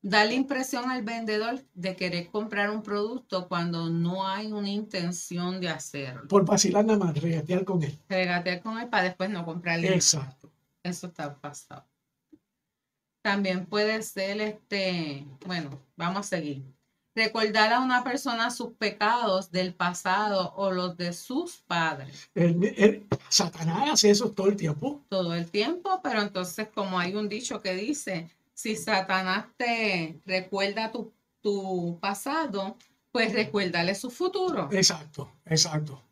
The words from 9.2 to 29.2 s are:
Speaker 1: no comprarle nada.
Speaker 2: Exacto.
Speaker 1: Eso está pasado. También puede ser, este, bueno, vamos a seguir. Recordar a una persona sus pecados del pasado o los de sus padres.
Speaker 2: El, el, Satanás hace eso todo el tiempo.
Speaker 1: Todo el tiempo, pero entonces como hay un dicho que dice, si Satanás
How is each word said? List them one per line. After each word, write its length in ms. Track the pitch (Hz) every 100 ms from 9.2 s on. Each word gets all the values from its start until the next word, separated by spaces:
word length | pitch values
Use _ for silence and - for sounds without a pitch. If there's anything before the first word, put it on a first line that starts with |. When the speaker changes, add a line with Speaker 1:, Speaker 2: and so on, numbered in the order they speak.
| 190
Speaker 1:
no 160 | 196
comprarle 440 | 165 165 170 170 170
nada. 80 | 185
Speaker 2:
Exacto. 540 | - 156 135 - - _ _ _
Speaker 1:
Eso 260 | 175 175 175
está 300 | 165 147 143
pasado. 460 | 147 139 - 139 _ _ _ _ _ - _ _ _ _ _ _ _ _
También 460 | 214 202 190 185 175
puede 360 | 208 214 220
ser, 380 | 220 - 190 208
este, 880 | 214 214 _ 202 190 175 156 139 139 131
bueno, 340 | 180 180 147 135 _ -
vamos 240 | 170 190
a 20 |
seguir. 420 | 202 180 151 139 135 _ _ _ _
Recordar 560 | 226 220 220 214 214 214
a 60 | 240
una 220 | 262 247
persona 480 | 247 262 269 233 233
sus 220 | 240 240 -
pecados 720 | 208 202 214 240 226 190 190
del 240 | 180 185
pasado 800 | 175 175 175 185 190 214 196 180 -
o 140 | 196
los 260 | 185 180 170
de 160 | 175
sus 460 | 175 - 254 349 -
padres. 720 | _ 170 160 143 139 - -
Speaker 2:
El, 300 | - 170 170 202 -
el, 280 | 208 - - - -
Satanás 640 | - 175 - 160 175 277
hace 180 | 262 208
eso 220 | 202 220
todo 160 | - 196
el 100 | 202
tiempo. 460 | 160 147 269 294 _
Speaker 1:
Todo 240 | 190 170
el 160 | 170 170
tiempo, 500 | 202 233 349 392 370
pero 200 | 294 220
entonces 460 | 202 190 175 - 214
como 240 | - 190 180
hay 160 | 175
un 140 | 208 208
dicho 320 | 214 254 226
que 140 | 196
dice, 560 | 185 214 294 - 175 165 _ _
si 220 | - 226 214
Satanás 680 | - 196 185 190